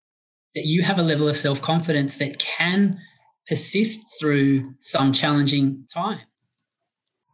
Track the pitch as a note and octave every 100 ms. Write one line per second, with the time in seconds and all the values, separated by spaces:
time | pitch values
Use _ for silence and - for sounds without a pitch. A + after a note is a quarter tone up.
0 | _ _ _ _ _ - D#3 E3 E3+ F#3+
1 | E3 C#3+ D3+ C#3+ D3 C#3 - E3 E3 D3
2 | C#3 - C#3 - - - E3+ F#3+ G3+ -
3 | - _ _ _ - D#3+ - G3 A3 -
4 | - - D3+ C#3+ C#3 C3+ C3 - - -
5 | C3+ C3+ D#3 C#3+ C#3+ C#3+ C3+ C3+ - E3+
6 | G3+ E3 - _ _ _ _ _ _ _
7 | _ _ _